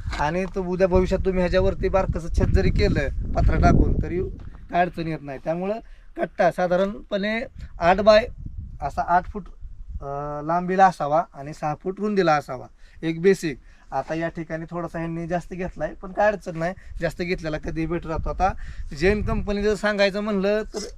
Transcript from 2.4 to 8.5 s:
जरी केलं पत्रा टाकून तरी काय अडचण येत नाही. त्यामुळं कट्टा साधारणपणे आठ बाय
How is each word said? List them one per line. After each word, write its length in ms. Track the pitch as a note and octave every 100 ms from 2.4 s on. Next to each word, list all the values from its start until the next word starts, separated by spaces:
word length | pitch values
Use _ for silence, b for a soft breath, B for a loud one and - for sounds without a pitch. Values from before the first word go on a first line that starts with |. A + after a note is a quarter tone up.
| F3+
जरी 160 | F#3+ F#3
केलं 640 | - G3+ D#3+ C3+ - -
पत्रा 220 | - D#3+ D#3+
टाकून 480 | E3 - - D3+
तरी 180 | D#3 F3 F#3+ - B B -
काय 100 | F3
अडचण 260 | F3+ E3+ E3
येत 120 | D#3
नाही. 180 | C#3+ C3+
त्यामुळं 360 | D#3 E3+ F#3+ A3+ b b b -
कट्टा 340 | - - F3+
साधारणपणे 880 | E3+ F3+ F3+ G3 A#3 - G3+ G3+ A3+ - - B -
आठ 180 | E3+ F#3+
बाय 300 | G3+ D#3+ E3 - -